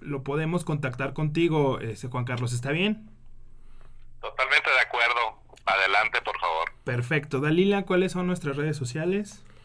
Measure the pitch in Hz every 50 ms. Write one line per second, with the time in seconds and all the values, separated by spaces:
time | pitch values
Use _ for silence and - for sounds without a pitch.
0 | - 143 143 135 131 139 139 151 160 160 170 175 170 - 151 143 - 131 123 -
1 | 135 139 135 - 156 151 151 170 170 165 156 156 143 135 127 - - 113 107 -
2 | - 123 120 127 120 123 127 117 127 120 123 120 - 139 151 165 190 214 214 -
3 | - - - - - - - - - - - - - - - - - - - -
4 | - - - - - 110 - - 131 135 143 151 151 156 139 127 120 - - 120
5 | 120 120 120 120 117 110 - - - - - - - - 98 98 95 95 98 104
6 | 110 113 - 120 - 117 104 - - 87 80 80 82 - - - - 135 123 120
7 | 120 123 165 151 143 - - 131 143 151 156 175 190 196 202 202 190 185 190 180
8 | 185 185 185 180 180 180 180 175 175 147 139 143 147 156 147 147 - 123 - 160
9 | 160 175 190 202 208 202 - - - - - - -